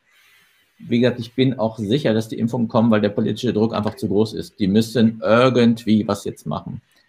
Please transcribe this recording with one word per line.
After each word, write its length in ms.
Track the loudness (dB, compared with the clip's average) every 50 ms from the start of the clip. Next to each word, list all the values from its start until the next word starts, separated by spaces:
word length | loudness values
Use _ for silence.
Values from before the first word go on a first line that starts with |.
| _ _ _ _ _ _ _ _ _ _ _ _ _ _ _ -20
wie 220 | -6 -2 0 2
gesagt, 180 | 2 2 0 -2
ich 160 | -8 -6 -2
bin 240 | 0 0 0 0 -2
auch 200 | -4 -4 -4 -6
sicher, 360 | -4 -2 -2 0 0 0 0
dass 140 | 0 -2 -4
die 100 | -6 -6
Impfungen 300 | -4 -4 -2 -4 -4 0
kommen, 240 | 0 2 2 4 4
weil 80 | 2
der 80 | 2 0
politische 440 | 0 -2 -2 -2 -4 -4 -2 -2 0
Druck 220 | 0 0 0 0
einfach 220 | -2 -4 -4 -4
zu 100 | -6 -4
groß 280 | -2 0 0 0 0 -4
ist. 260 | -8 -12 -12 -8 -4
Die 80 | -2 0
müssen 520 | 2 2 0 0 2 2 2 2 2 0
irgendwie 840 | 0 2 4 4 4 4 4 4 4 4 2 0 0 0 0 2 2
was 180 | 0 -2 -4 -6
jetzt 220 | -8 -12 -10 -10
machen. 340 | -8 -8 -8 -8 -10 -14 -14 -16 _ _ _ _